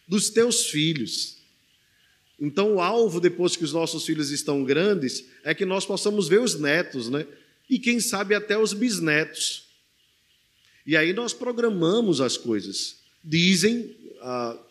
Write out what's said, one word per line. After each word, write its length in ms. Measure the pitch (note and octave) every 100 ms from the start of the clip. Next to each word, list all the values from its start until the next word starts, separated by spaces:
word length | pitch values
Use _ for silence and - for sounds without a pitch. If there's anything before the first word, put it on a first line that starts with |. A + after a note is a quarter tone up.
| -
dos 220 | G3+ -
teus 380 | A3+ A#3+ A3+ -
filhos." 720 | D3+ D#3 D#3 G#2+ - - - _ _ _ _ _ _ _ _ _ -
Então, 360 | D3 F#3+ G#3
o 60 | G3
alvo, 400 | F3 A#3 A3 E3+
depois 360 | F3 F3 F3 -
que 80 |
os 80 | D#3
nossos 320 | D#3+ D#3+ D#3+
filhos 260 | D#3 D#3 C#3+
estão 320 | C#3+ - C#3+
grandes, 640 | C3 C#3 G3+ F#3+ B2+ - - -
é 120 | D3
que 100 | D#3+
nós 220 | F#3+ F#3+ F#3+
possamos 420 | F#3+ G#3 G#3 E3
ver 120 | G3+
os 180 | B3 D#3+
netos, 500 | D3 D#3 F3 C3 A2+
né? 180 | C#3 - - _ _ -
E, 100 | B3+
quem 200 | A#3 A#3+
sabe, 360 | - G3 G3+
até 240 | G#3 G#3 G#3
os 140 | G#3+
bisnetos. 920 | G3+ B3 F#3 E3 D3+ D#3+ - - - - _ _ _ _ _ _ _ _ _ _ _ C#3
E 100 | D#3
aí 160 | E3
nós 200 | G3+ A#3+
programamos 880 | - B3 A#3 A#3 G3 D#3+ A3 A3 C3+
as 160 | B2+ -
coisas. 600 | A#2+ G#2+ F#2+ F#2+ - - _ _
Dizem, 720 | D#3+ D#3+ F3+ F#3 G#3 A#3+ A3+ - - -
ah, 360 | B2+ B2 A#2 A#2 -